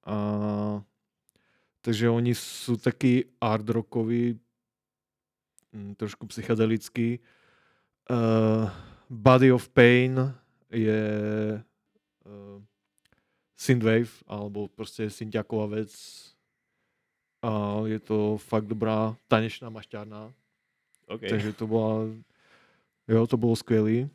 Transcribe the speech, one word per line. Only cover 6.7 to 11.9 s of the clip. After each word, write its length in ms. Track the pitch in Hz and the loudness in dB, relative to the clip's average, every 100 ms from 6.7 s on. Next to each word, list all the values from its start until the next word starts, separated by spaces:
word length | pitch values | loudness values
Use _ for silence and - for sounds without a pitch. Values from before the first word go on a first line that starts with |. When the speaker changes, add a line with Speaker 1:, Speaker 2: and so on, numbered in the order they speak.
| 113 - - 117 123 _ _ _ _ _ _ _ _ _ | 0 -4 -4 -4 -4 _ _ _ _ _ _ _ _ _
Speaker 1:
Eh, 600 | 123 113 113 110 110 107 95 - - _ | 0 2 4 4 2 0 -6 -18 -20 _
Body 420 | 120 107 127 131 | 0 6 8 8
of 160 | 127 - | 4 2
Pain 680 | - 120 123 127 131 131 131 _ _ _ | 6 8 8 4 0 -4 -6 _ _ _
je, 320 | 117 107 107 107 107 107 107 107 107 110 _ _ | -2 0 0 0 -2 -4 -4 -4 -6 -10 _ _